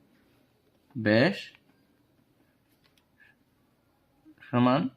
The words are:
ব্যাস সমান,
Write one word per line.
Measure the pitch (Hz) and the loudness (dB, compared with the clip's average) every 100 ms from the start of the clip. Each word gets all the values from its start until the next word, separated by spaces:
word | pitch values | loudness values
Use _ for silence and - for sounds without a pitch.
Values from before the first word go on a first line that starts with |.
| _ _ _ _ _ _ _ _ _ | _ _ _ _ _ _ _ _ _
ব্যাস | 127 107 110 156 196 - - _ _ _ _ _ _ _ _ _ _ _ _ _ _ _ _ _ _ _ _ _ _ _ _ _ _ 311 - | -6 0 2 2 -2 -14 -20 _ _ _ _ _ _ _ _ _ _ _ _ _ _ _ _ _ _ _ _ _ _ _ _ _ _ -20 -20
সমান, | - 120 123 135 262 | -6 0 2 0 -2